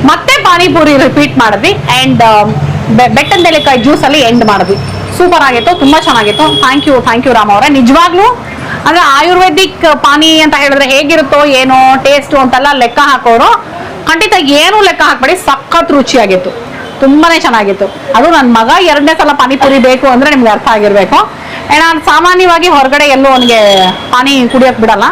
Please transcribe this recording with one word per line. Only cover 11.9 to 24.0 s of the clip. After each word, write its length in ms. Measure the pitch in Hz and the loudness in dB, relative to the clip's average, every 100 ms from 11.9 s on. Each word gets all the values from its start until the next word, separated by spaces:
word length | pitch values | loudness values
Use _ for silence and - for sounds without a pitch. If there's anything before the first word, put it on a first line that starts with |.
| 262 | 2
ಟೇಸ್ಟ್ 320 | 269 285 269 285 | 0 0 0 0
ಅಂತೆಲ್ಲ 320 | 254 254 285 | 0 0 0
ಲೆಕ್ಕ 260 | 277 240 262 | 0 0 0
ಹಾಕೋರು 600 | 285 254 247 233 330 466 - - - - - | 0 0 2 2 2 0 -4 -14 -14 -10 -6
ಖಂಡಿತ 260 | 330 427 403 | -4 0 0
ಏನೂ 440 | 277 285 339 427 | 2 0 2 2
ಲೆಕ್ಕ 200 | 392 - | 0 0
ಹಾಕ್ಬೇಡಿ, 340 | 294 262 262 370 | -2 0 -2 -2
ಸಖತ್ 560 | - 269 - 339 330 | -2 -4 -2 -2 0
ರುಚಿಯಾಗಿತ್ತು, 580 | 294 254 254 202 185 185 - - - - - | 0 0 0 0 -2 -4 -10 -14 -14 -16 -2
ತುಂಬಾನೇ 380 | 269 294 330 330 | 2 2 2 0
ಚೆನ್ನಾಗಿತ್ತು. 460 | 330 233 196 196 196 - - 226 | 0 -2 -2 -2 -4 -6 -4 0
ಅದು 140 | 311 | 2
ನನ್ 240 | 330 254 | 2 2
ಮಗ 180 | 226 226 339 | 2 2 2
ಎರಡನೇ 340 | 349 294 294 | 2 2 0
ಸಲ 160 | 320 294 | 0 0
ಪಾನಿಪುರಿ 460 | 277 262 269 277 269 | 0 -2 0 2 2
ಬೇಕು 280 | 247 254 277 | 2 2 0
ಅಂದ್ರೆ 220 | 247 285 | 2 2
ನಿಮ್ಗೆ 200 | 277 226 | 2 0
ಅರ್ಥ 180 | 208 262 | 0 -2
ಆಗಿರ್ಬೇಕು. 720 | 220 208 202 180 302 427 - - - - | 0 2 0 0 0 -2 -8 -16 -14 -4
And 100 | 294 | 0
ನಾನು 200 | 330 320 | 0 0
ಸಾಮಾನ್ಯವಾಗಿ 680 | 339 302 349 359 370 339 349 | 0 0 2 2 2 2 2
ಹೊರಗಡೆ 380 | 294 269 285 294 | 2 2 0 0
ಎಲ್ಲೂ 240 | 269 269 | 2 2
ಅವನಿಗೆ 600 | 254 240 226 208 196 185 | 2 2 2 2 2 0
ಪಾನಿ 580 | 185 | -2